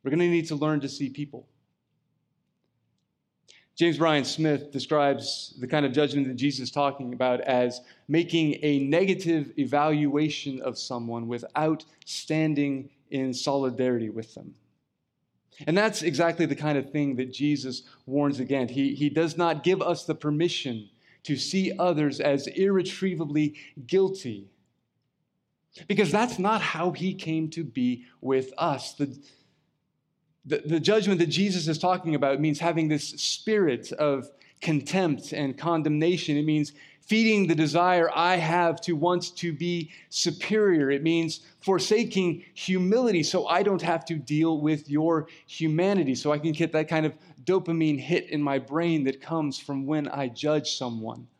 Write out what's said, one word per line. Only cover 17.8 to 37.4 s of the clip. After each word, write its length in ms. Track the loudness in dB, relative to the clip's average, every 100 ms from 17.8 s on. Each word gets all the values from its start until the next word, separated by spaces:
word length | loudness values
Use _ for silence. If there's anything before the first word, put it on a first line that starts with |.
| -14 -20 -4
warns 340 | 0 0 -2
against. 340 | -2 -2 0
He, 200 | 0 -2
he 140 | 0 0
does 280 | 0 -2 0
not 260 | 0 2
give 200 | 0 2
us 220 | 0 -2
the 100 | -4
permission 760 | -4 -2 0 0 -2 -6 -8 -10 _ _ _
to 120 | -6 -4
see 360 | -2 0 0 0
others 420 | 0 2 0 0
as 260 | 0 0 -2
irretrievably 1080 | 0 2 2 -2 -4 -4 -2 -2 0 0 -2 -20 -20 -2
guilty, 640 | 2 2 -2 -10 -12 -16 _ _ _ _ _ _ _ _ _ _ _ _ -20 -2
because 220 | 2 4
that's 280 | 2 0 0
not 220 | 0 0
how 280 | -2 -2 -2
he 240 | -2 -6
came 340 | -4 -4 -4 -4
to 140 | -6
be 400 | -8 -2 0 -2 -8 _
with 320 | -2 0 -2 -2
us. 360 | -2 -2 -6
The, 240 | -6 -6 -6 -20 _ _ _ _ _ _ _ _ _ _ _ -6
the, 160 | -4
the 160 | 0 0
judgment 400 | 4 4 4 2
that 60 | 2
Jesus 420 | 2 0 0 -2
is 100 | 0
talking 360 | 0 0 0
about 260 | 2 2 2
means 180 | 0 2
having 300 | 0 0 0
this 220 | 0 -4
spirit 840 | -6 -6 -4 0 2 2 0 -6
of 360 | -2 0 0 -4 _ -20 _
contempt 720 | 0 0 0 0 2 0 -4
and 240 | -4 -4 -4
condemnation. 800 | -2 0 2 2 2 0 0 0
It 80 |
means 280 | 2 0 -2 -8 -20 _
feeding 460 | 0 4 4 4